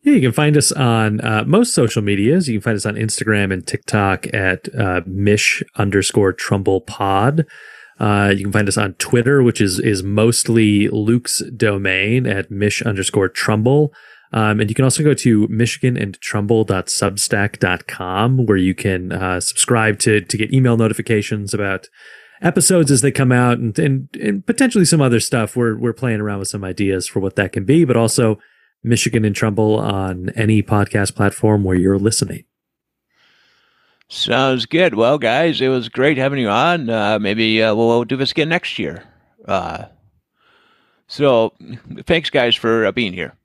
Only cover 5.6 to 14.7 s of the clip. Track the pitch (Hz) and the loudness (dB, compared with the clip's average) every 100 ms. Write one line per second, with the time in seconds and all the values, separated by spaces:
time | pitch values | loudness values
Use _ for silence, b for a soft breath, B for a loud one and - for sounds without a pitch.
5.6 | - - 101 98 92 - 98 90 - 101 | -6 -4 0 0 0 2 0 -2 -4 -2
6.6 | 95 95 - - 101 98 117 156 151 B | 0 -2 -4 -6 -2 2 2 0 -4 B
7.6 | B B B _ 107 101 101 98 98 107 | B B B _ 0 2 2 0 0 0
8.6 | 101 107 101 - - 120 120 143 123 - | 0 -2 -4 -6 0 2 4 4 4 2
9.6 | 101 95 117 98 95 104 113 117 - 113 | -2 0 -2 -2 -2 2 2 2 0 2
10.6 | 107 104 104 107 107 120 - - - 123 | 4 2 0 0 0 0 -2 -6 -8 -2
11.6 | 110 98 98 92 101 123 123 98 95 101 | -2 0 -2 -2 0 0 0 -4 -6 -2
12.6 | 104 - 110 95 92 - 95 - - 107 | -2 0 -4 -2 -2 0 -2 -2 -2 2
13.6 | 117 143 147 B B B B 113 107 107 | 2 2 2 B B B B 0 0 0
14.6 | 104 | 0